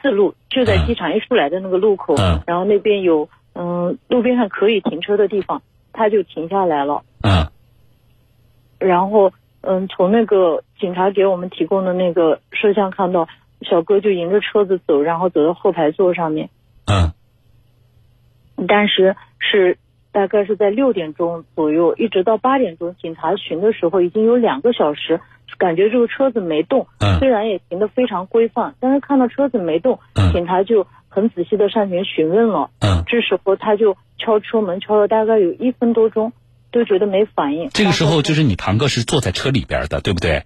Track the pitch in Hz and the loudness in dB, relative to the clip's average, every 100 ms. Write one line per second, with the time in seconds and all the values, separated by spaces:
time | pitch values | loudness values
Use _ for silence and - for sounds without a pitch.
0 | - 202 190 - _ 269 220 185 135 233 | -2 2 0 -2 _ -2 2 2 0 -2
1 | 165 214 - 226 143 185 190 190 214 190 | -2 -4 0 0 0 -4 -2 0 0 0
2 | - 131 92 80 175 175 202 202 214 202 | 0 0 2 0 -2 -2 2 0 2 0
3 | 185 156 156 _ _ - 175 175 175 - | 2 0 -2 _ _ -10 -6 -4 -4 -6
4 | - 247 240 247 202 - 202 208 214 156 | -2 0 2 0 -2 0 0 2 -2 -6
5 | 202 208 196 202 180 143 _ _ _ - | -2 0 0 -2 -4 -8 _ _ _ -2
6 | 220 208 170 160 165 196 180 147 139 143 | 0 0 -2 -8 -4 -2 0 0 -2 -4
7 | _ - 101 90 76 _ _ _ _ _ | _ -4 0 0 0 _ _ _ _ _
8 | _ _ _ _ _ _ _ - 190 175 | _ _ _ _ _ _ _ -4 0 2
9 | 190 214 190 _ _ _ 185 185 190 - | 2 2 2 _ _ _ -4 -4 -4 -2
10 | 185 233 220 196 175 147 _ - 180 180 | 2 2 2 2 2 0 _ -8 -6 -2
11 | 190 196 190 180 180 - 160 196 185 180 | -2 2 0 0 -6 -6 -2 0 0 0
12 | 180 170 160 - _ - 208 208 190 196 | 0 2 2 0 _ -2 0 0 -2 -2
13 | 180 180 160 - _ _ - 175 170 202 | 0 0 -2 -8 _ _ -2 -2 2 0
14 | 202 180 170 202 - 214 190 185 - 143 | 2 -2 0 -2 0 -2 0 -2 0 0
15 | 156 165 185 160 156 170 202 170 156 165 | 0 0 0 2 0 0 -2 0 -2 2
16 | 180 175 160 156 - _ _ _ - 98 | 0 0 -4 -4 -8 _ _ _ -2 0
17 | 82 - _ _ _ _ _ _ _ _ | 0 -4 _ _ _ _ _ _ _ _
18 | _ _ _ _ _ - 185 208 208 - | _ _ _ _ _ -8 0 2 2 2
19 | 190 190 - - - 202 180 - _ _ | 2 0 -14 -10 -2 2 2 -2 _ _
20 | _ 202 190 208 196 196 202 214 269 190 | _ -4 0 -2 -2 0 0 0 0 -2
21 | 156 151 170 170 - - 151 160 165 - | -6 -4 -6 -6 -10 -4 -2 2 0 0
22 | 220 190 190 220 254 269 202 165 175 180 | -2 0 0 0 0 0 -2 -4 -10 -10
23 | 165 160 160 196 - 165 214 - 170 190 | -12 -6 -4 -4 -6 -2 0 0 0 0
24 | 175 220 220 247 208 135 240 233 156 147 | 0 2 2 4 2 0 -2 0 -2 -2
25 | - 170 - _ - - 185 165 208 247 | -4 -4 -6 _ -20 -2 -2 2 2 2
26 | 233 - 269 233 170 151 180 262 - - | 0 0 -2 0 -2 -2 0 -2 -2 -2
27 | 208 87 269 214 220 185 - 180 214 - | 0 2 2 2 0 -4 -6 -4 -2 -2
28 | 247 185 190 226 226 233 170 - 262 277 | -2 -4 -2 0 0 -2 -6 -4 0 0
29 | - 269 240 - 277 220 165 165 254 - | 0 0 0 0 -2 0 -2 0 0 -2
30 | _ - 95 170 175 185 202 220 175 - | _ 0 2 0 0 0 2 0 0 -10
31 | _ 196 226 349 330 208 202 226 202 175 | _ -2 -2 -2 -4 0 2 0 -2 -2
32 | 196 - 156 202 233 160 - - 104 87 | -4 -2 0 2 2 0 -4 -2 0 0
33 | 85 240 - 190 196 196 214 208 214 185 | 0 -2 0 -2 0 -2 0 2 0 0
34 | _ - 226 214 - 220 190 190 - 214 | _ -10 -2 -2 0 -4 -2 -6 0 2
35 | 202 220 220 220 175 - 247 - 233 226 | 4 2 2 2 2 0 -4 0 0 2
36 | 220 220 226 - _ _ _ 240 233 185 | 2 0 -4 -8 _ _ _ -2 2 0
37 | 208 196 208 - 143 156 151 - 196 151 | 2 0 0 -2 -4 -4 -6 0 0 2
38 | 156 160 151 151 139 90 - 110 143 123 | 2 2 0 0 0 0 -2 0 0 -2
39 | - - 95 - 135 123 - 67 67 71 | -2 -2 -2 -4 -2 -2 -4 -6 -4 -6
40 | - 85 85 71 | -4 -2 -2 -2